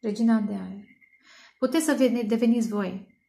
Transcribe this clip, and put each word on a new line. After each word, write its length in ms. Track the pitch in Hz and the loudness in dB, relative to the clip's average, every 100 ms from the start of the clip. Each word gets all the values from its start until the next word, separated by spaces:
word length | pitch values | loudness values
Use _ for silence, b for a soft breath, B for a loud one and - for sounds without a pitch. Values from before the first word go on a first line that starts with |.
Regina 380 | 226 208 233 220 | -6 0 2 2
de 140 | 202 | 0
aer. 340 | 196 185 196 - _ _ _ b b b _ | -6 -10 -14 -18 _ _ _ b b b _
Puteți 260 | 254 294 | -2 0
să 100 | 311 254 | 0 2
veni-, 260 | 254 233 | 2 2
deveniți 440 | 214 220 233 240 214 | -2 2 2 2 0
voi. 480 | 208 190 185 - _ | -2 -4 -8 -14 _